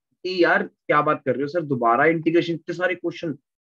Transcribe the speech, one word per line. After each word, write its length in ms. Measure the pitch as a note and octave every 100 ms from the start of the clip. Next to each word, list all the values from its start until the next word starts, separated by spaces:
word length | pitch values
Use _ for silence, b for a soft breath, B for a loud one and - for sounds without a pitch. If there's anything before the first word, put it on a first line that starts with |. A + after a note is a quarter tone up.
| _ _ F3+
कि 180 | F#3
यार 200 | D#3+ F#3+
क्या 380 | G3 - - D3+
बात 200 | D3 D#3 -
कर 80 |
रहे 80 | A#2+
हो 60 | C#3+
सर, 140 | E3+
दोबारा 420 | D3+ C3 A#2 A#2+ D3+
integration, 480 | E3 D#3+ E3 D#3+
इतने 220 | E3 - E3
सारे 200 | F3+ F3+
question 420 | E3+ D#3+ E3+ C3+ _ _ _